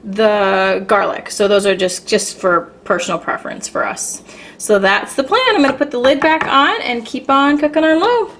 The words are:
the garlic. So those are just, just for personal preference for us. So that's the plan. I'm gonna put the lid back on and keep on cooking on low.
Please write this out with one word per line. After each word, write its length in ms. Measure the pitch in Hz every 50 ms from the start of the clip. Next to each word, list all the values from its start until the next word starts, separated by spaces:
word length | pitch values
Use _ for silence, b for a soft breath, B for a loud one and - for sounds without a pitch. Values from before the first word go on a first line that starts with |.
| -
the 800 | 208 190 208 220 214 208 208 196 190 196 190 190 190 190 190 196
garlic. 460 | - 220 202 190 - - - - -
So 160 | - - 208
those 180 | 196 202 202 196
are 120 | 202 190
just, 320 | 175 185 180 185 - - -
just 280 | 214 202 - - -
for 360 | - - 185 175 170 170 - - - -
personal 340 | - 190 170 - - 170
preference 520 | 160 - - - - - - - - - -
for 160 | - - -
us. 360 | 202 185 - - - - - B B B B B B B
So 200 | B - - 214
that's 380 | 196 196 190 196 208 - - -
the 80 | - -
plan. 160 | - 392 494 523 494 427
I'm 60 | -
gonna 160 | 277 262 269
put 140 | - 285 285
the 60 | -
lid 220 | 247 240 269 294 277
back 260 | 330 311 320 311 -
on 360 | - - 277 285 339 427 453
and 240 | - - 247 233 226
keep 240 | - - 254 - -
on 280 | 269 277 277 285 294
cooking 280 | 294 302 302 302 320 320
on 160 | 320 320 320
low. 300 | 370 453 494 466 403 - -